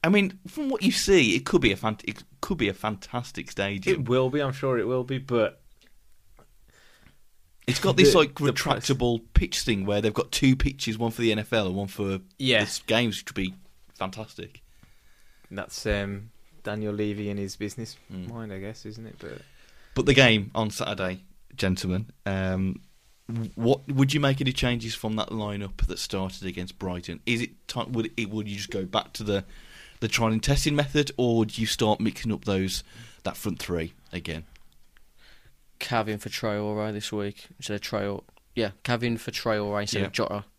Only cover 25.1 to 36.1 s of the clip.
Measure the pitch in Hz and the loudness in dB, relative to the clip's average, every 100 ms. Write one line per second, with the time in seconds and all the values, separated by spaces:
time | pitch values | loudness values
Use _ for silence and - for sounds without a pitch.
25.1 | 110 - 110 104 101 101 - - 90 - | -2 -2 -4 -4 -4 -8 -2 -2 -2 -4
26.1 | 98 95 - 95 90 90 - 95 90 87 | -4 -4 -6 -8 -6 -8 -6 -6 -6 -8
27.1 | 85 - 117 120 - - 123 113 120 110 | -8 -2 0 -2 -10 -10 -6 -4 -2 -2
28.1 | - 107 110 104 101 101 98 92 107 - | -4 -6 -4 -6 -8 -6 -6 -2 -2 -4
29.1 | - 104 196 190 - - - - - 113 | -8 -2 -2 -2 -16 -20 -20 -20 -6 -2
30.1 | - 113 110 120 139 156 143 139 151 143 | 2 2 2 2 2 4 2 2 2 0
31.1 | - 123 117 110 - 113 - 110 104 110 | 2 2 4 2 0 -2 2 2 4 0
32.1 | - 117 104 - 98 95 - - - - | -2 -4 -4 0 0 0 -2 -8 -20 -20
33.1 | - 98 - 107 85 - 87 82 - - | -10 -8 -4 -6 -6 -4 -2 -4 -8 -12
34.1 | 90 82 80 82 - - - - - - | -10 -8 -10 -10 -20 -20 -20 -20 -20 -20
35.1 | - - - - - _ _ - 117 107 | -20 -20 -20 -20 -20 _ _ -2 0 0